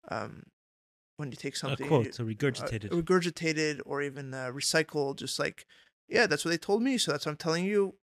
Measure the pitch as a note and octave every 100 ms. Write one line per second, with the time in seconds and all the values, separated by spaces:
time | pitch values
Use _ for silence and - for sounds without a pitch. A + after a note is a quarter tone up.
0 | - A2 G#2+ - - _ _ _ _ _
1 | _ - D3 - C#3+ - C3+ C3+ C#3 D3+
2 | A2 - A2+ G#2+ C#3+ A#2+ C#3 A2+ G#2 E3+
3 | E3 F#3 F3 - E3 D#3 D#3 D3 D#3 C#3+
4 | C#3+ C3+ C3+ C3 B2+ C3+ - D#3+ D#3 D3+
5 | C#3 C#3+ C3 - D3 - - - _ _
6 | _ C#3+ A3 D3 D#3+ E3+ - G#3 B3+ B3+
7 | - D3 D#3 D3 E3 E3 F#3 G#3 G3 -